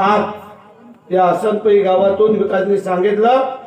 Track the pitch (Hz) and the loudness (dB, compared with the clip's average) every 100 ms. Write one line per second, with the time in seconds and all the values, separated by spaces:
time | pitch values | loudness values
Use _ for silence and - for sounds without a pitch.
0 | 196 214 208 - - - - - - - | 0 0 -2 -8 -18 -20 -20 -20 -20 -20
1 | - 180 180 175 214 208 214 202 190 185 | -4 0 2 0 -2 -2 2 2 2 2
2 | 196 196 214 196 - 190 190 196 185 180 | 0 2 2 0 0 -2 0 -2 -2 -2
3 | 202 202 233 262 269 - | 0 0 2 2 0 -8